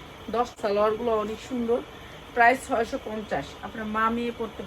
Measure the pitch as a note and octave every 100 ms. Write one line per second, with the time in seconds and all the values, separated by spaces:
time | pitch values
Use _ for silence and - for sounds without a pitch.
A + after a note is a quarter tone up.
0 | - - - G#3+ A#3+ - A3 G3+ G#3+ G#3+
1 | A#3+ A3 G#3+ G#3+ - B3 A3+ B3 - -
2 | - - - - A#3 C4 - A#3+ A3+ C4+
3 | - G#3+ G#3 G#3+ - - G3+ A3+ A3 A3
4 | A3+ A#3 A#3+ A#3 A3+ -